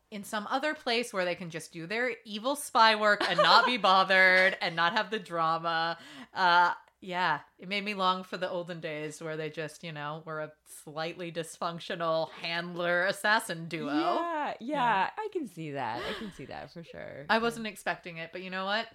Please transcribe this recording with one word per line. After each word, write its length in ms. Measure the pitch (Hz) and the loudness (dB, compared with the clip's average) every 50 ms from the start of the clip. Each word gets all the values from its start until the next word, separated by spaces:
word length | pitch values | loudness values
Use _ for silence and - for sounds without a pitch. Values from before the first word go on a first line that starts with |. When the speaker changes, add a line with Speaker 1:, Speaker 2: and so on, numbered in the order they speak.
| _ - | _ -16
Speaker 1:
in 120 | 214 202 196 | -14 -14 -10
some 220 | - 220 214 208 - | -8 -8 -6 -4 -4
other 260 | 247 269 294 302 302 | -4 -2 -2 -2 -4
place 380 | 302 - 254 233 233 233 233 | -4 -4 -2 -2 -2 -2 -2
where 120 | 214 190 180 | -2 -2 -2
they 100 | 175 175 | -2 -2
can 160 | - 185 165 | -6 -8 -10
just 220 | 165 160 - - | -10 -12 -12 -12
do 140 | - 165 160 | -12 -12 -8
their 260 | 170 214 233 254 247 - - - | -6 -4 -4 -2 -4 -4 -8 -12
evil 300 | 220 202 214 220 269 294 | -10 -10 -6 -4 -4 -4
spy 380 | 269 - - - 240 220 220 220 | -4 -4 2 6 8 8 8 8
work 280 | 214 214 208 208 202 - 202 | 6 4 4 4 4 2 0
and 100 | 180 180 | 4 6
not 260 | 196 165 196 226 240 | 8 8 8 8 8
be 100 | 247 247 | 6 2
Speaker 2:
<laughs> 140 | 220 185 190 | 4 4 6
Speaker 1:
bothered 640 | 190 190 190 185 190 190 185 185 185 185 185 190 196 - | 6 6 6 6 6 8 8 8 8 8 6 4 2 0
and 140 | 202 180 165 | -4 -4 0
not 160 | 165 170 170 | 2 2 2
have 180 | 220 214 202 190 | 2 0 -2 -2
the 80 | 220 220 | -4 -8
drama. 760 | 175 175 170 165 160 160 165 165 165 170 165 165 165 170 165 - - - - 269 247 - - | -6 -4 -2 0 0 0 0 0 -2 -2 0 0 0 -2 -4 -6 -10 -20 -18 -18 -18 -8 -2
Uh, 380 | - 190 175 170 175 175 175 - - - _ _ _ | 2 4 6 6 6 6 4 2 -2 -10 _ _ _
yeah, 400 | - 185 175 180 185 165 151 143 - _ _ - | -10 -6 -4 0 0 0 0 -2 -6 _ _ -16
it 100 | 185 180 | -10 -6
made 160 | 202 202 196 | -4 -4 -4
me 100 | 214 208 | -4 -2
long 280 | 190 185 185 185 190 185 | 0 2 0 0 0 -4
for 120 | - - | -8 -6
the 120 | 180 185 - | -6 -4 -4
olden 300 | 190 175 170 170 175 165 | -4 -6 -6 -8 -10 -10
days 400 | 165 160 151 151 151 151 151 - | -8 -8 -8 -6 -8 -8 -10 -10
where 140 | 165 156 156 | -10 -8 -8
they 120 | 156 156 151 | -6 -8 -8
just, 320 | 151 165 156 147 - - 175 | -6 -8 -10 -10 -10 -12 -12
you 80 | 170 | -12
know, 300 | 156 151 147 147 156 160 160 | -10 -8 -8 -8 -8 -10 -10
were 140 | 165 156 156 | -10 -10 -8
a 120 | 151 151 - _ _ - - - - | -10 -10 -12 _ _ -20 -20 -20 -18
slightly 460 | 160 143 156 160 170 - 180 175 170 | -12 -8 -6 -6 -6 -6 -8 -10 -8
dysfunctional 960 | 160 170 160 - - - - 170 170 170 - - 202 170 170 165 160 160 160 - - - | -6 -8 -8 -8 -8 -6 -6 -6 -6 -6 -8 -8 -6 -4 -2 0 0 0 -2 -4 -8 -10
handler 640 | 175 170 170 170 175 180 175 170 175 175 175 175 180 | -8 -6 -6 -6 -6 -6 -6 -4 0 0 2 2 0
assassin 600 | 196 - - - 208 214 226 - - 175 165 165 160 | 0 -2 0 2 2 2 2 2 -2 -8 -8 -8 -8
duo. 240 | 170 160 156 - | -6 -6 -4 -2
Speaker 2:
Yeah, 540 | - - - - - 320 339 339 330 302 285 | 0 0 0 0 0 0 -2 -2 -4 -4 -4
yeah, 80 | 208 - - | -6 -6 -8
Speaker 1:
Yeah. 500 | 226 254 302 285 240 233 208 190 180 - - | -8 -4 -2 0 2 4 4 2 2 0 -4
Speaker 2:
I 120 | - 440 415 | -8 -8 -6
can 140 | - 359 285 202 | -6 -6 -6 -8
see 240 | - 165 160 147 | -10 -10 -8 -6
that. 280 | 139 139 123 110 113 - 403 440 | -6 -4 -4 -4 -4 -6 -6 -6
I 40 | 427 381 | -8 -8
can 140 | 226 196 | -10 -12
see 140 | - - 135 | -12 -14 -14
that 260 | - - 73 - - | -12 -12 -12 -12 -14
for 100 | - 170 165 | -16 -18 -18
sure. 420 | - - 78 - - 92 117 143 175 | -16 -14 -14 -14 -14 -14 -8 -2 0
Speaker 1:
I 60 | 214 | 0
Speaker 2:
Yeah. 60 | 226 | 2
Speaker 1:
wasn't 240 | 226 233 233 226 226 | 0 -2 -4 -6 -10
expecting 520 | 214 185 - - 185 170 - - 180 165 165 | -10 -10 -8 -6 -6 -6 -6 -8 -14 -12 -12
it, 120 | 165 - | -12 -12
but 100 | - 185 | -12 -12
you 80 | 185 185 | -10 -8
know 140 | 185 190 190 | -6 -6 -4
what? 200 | 196 208 226 226 226 | -4 -4 -4 -4 -8